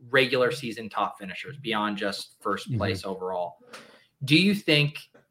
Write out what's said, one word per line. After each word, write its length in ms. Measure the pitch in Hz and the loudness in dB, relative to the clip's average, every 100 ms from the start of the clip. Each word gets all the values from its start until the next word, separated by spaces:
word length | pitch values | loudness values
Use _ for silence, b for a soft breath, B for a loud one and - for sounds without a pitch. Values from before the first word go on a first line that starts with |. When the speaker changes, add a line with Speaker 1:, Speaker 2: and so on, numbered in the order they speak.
| 120 | 2
Speaker 1:
regular 420 | 135 127 131 123 | 4 4 4 2
season 380 | 123 120 117 110 | 0 -6 -8 -6
top 300 | - 98 - | -2 -2 -4
finishers 400 | 95 87 92 - | -12 -12 -12 -10
beyond 400 | 113 107 104 101 | -4 0 0 -2
just 380 | 101 98 - _ | -4 -4 -10 _
first 280 | 107 95 - | -4 -4 -2
Speaker 2:
Mm-hmm. 80 | 117 | -2
Speaker 1:
place 260 | 98 92 | 0 -2
overall. 540 | 98 92 92 90 85 - B B B B B _ | -6 -6 -4 -4 -6 -8 B B B B B _
Do 120 | 131 160 | 2 4
you 160 | 196 | 6
think 460 | 202 - 151 147 - - _ _ | 2 2 4 2 -2 -16 _ _